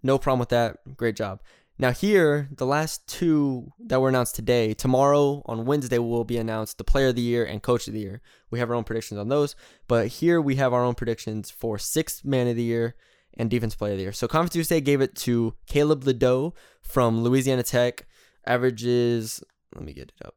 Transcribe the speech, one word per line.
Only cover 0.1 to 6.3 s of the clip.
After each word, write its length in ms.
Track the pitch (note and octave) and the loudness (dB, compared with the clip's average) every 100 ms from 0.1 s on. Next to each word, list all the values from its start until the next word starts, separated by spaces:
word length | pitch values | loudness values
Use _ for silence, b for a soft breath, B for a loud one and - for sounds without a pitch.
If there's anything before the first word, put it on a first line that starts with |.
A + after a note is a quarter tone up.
| C3+ | 2
problem 200 | C#3 C3 | 2 0
with 100 | A#2+ | 2
that. 460 | A#2+ A#2 - - C3+ | 2 0 -4 -20 -4
Great 200 | A#2 G#2 | -4 -2
job. 260 | G#2 G2 b b b b | -6 -8 b b b b
Now 100 | B2+ | -2
here, 560 | A#2+ G3 G3+ D#3 D3 C#3 C#3+ | 0 2 4 4 2 -2 -6
the 100 | B2+ | -2
last 420 | C#3+ D#3 - - | -2 -2 -8 -12
two 640 | - E3+ D#3 C#3+ B2+ A#2 _ A#3 | -2 2 2 2 -2 -8 _ -2
that 120 | C3 | 2
were 80 | C3 | 4
announced 280 | C3 A#2+ - | 2 0 -4
today, 400 | A2 B2 A2 A2 | 0 2 2 0
tomorrow 680 | C3 B2+ C#3 C#3+ C#3+ C#3+ - | 0 4 4 4 2 0 -6
on 180 | A2+ A#2 | -6 -2
Wednesday 320 | D3 B2+ A#2+ | -2 0 -2
will 260 | A#2+ A#2 | 0 -2
be 140 | A#2 | -2